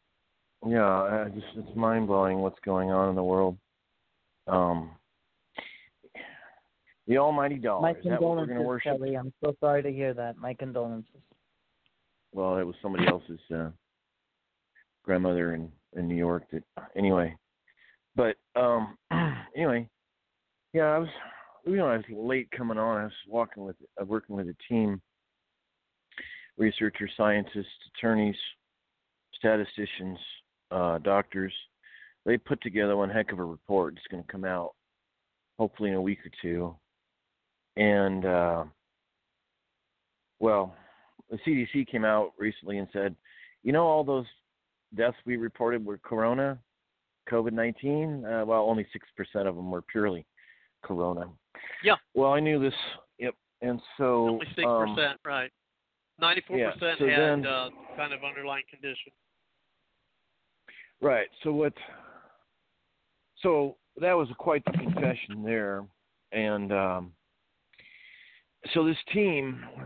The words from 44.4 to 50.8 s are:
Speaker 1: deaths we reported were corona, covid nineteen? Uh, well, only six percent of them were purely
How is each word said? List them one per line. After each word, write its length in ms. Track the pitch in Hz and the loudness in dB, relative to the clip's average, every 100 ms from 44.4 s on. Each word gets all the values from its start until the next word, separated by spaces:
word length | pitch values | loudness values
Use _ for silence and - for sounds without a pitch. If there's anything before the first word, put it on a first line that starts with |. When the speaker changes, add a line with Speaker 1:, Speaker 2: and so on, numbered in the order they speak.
| _ _ _ _ _ | _ _ _ _ _
Speaker 1:
deaths 220 | 104 117 123 - | -2 -2 -2 -6
we 120 | 120 | -4
reported 480 | 113 - 117 120 104 | -4 -2 -2 0 -4
were 120 | 101 | -10
corona, 640 | - 113 113 127 139 131 _ _ _ _ _ _ - | -6 0 2 2 -2 -4 _ _ _ _ _ _ -2
covid 240 | 117 113 | 0 0
nineteen? 720 | 113 117 113 139 151 156 143 110 | 0 -2 -2 -2 -2 -2 -4 -4
Uh, 180 | 113 107 | -4 2
well, 180 | 110 | 2
only 220 | 107 110 101 | 4 0 -2
six 160 | - - - | -10 -18 -12
percent 320 | 98 104 98 | -6 -2 -2
of 80 | 87 | -2
them 160 | 90 | -6
were 100 | 90 | -6
purely 440 | - 110 104 87 - _ - - _ _ | -6 0 0 -2 -10 _ -20 -20 _ _